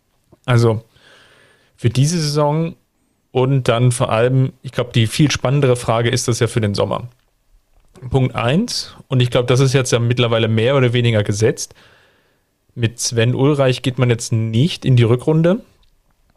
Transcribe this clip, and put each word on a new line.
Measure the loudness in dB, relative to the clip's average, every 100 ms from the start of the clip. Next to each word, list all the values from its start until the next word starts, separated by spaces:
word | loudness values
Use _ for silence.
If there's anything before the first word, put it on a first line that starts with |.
| _ _ _ _ -2
Also | 2 2 0 -6 _ _ -20 _ _ _ _ _ _
für | -2
diese | 0 0 0
Saison | -4 -2 -2 -2 -4 -10 _ _ _ _ _
und | -2 0 0 0
dann | 2 2
vor | 0 0
allem, | 0 2 2 0 -4
ich | -10
glaub, | -6 -2
die | 0 0
viel | 2 0
spannendere | 0 -2 0 2 0
Frage | 0 0 0
ist | -2 -2
das | -2
ja | -2
für | 0
den | -2 -2
Sommer. | -2 -4 -10 -18 _ _ _ _ _ _ _ -20 -4
Punkt | -2 -2 -2
eins, | -2 0 -2 -6 -10 -16 -4
und | -2
ich | 0
glaub, | 0 2
das | 2
ist | 2
jetzt | 2 0
ja | 0
mittlerweile | 0 0 0 2 2
mehr | 2 2 2
oder | 2
weniger | 2 0 0
gesetzt, | 0 0 0 -2 -8 -18 _ _ _ _ _ _ _ _ _ -4
mit | -4 -4
Sven | -4 0 0 2
Ulreich | 0 2 0 0
geht | -4 -2
man | 0
jetzt | 0 -2
nicht | -2 0 0 0 0 2
in | 2
die |
Rückrunde, | 4 2 0 2 2 0 -4 _ _ _ _ _ _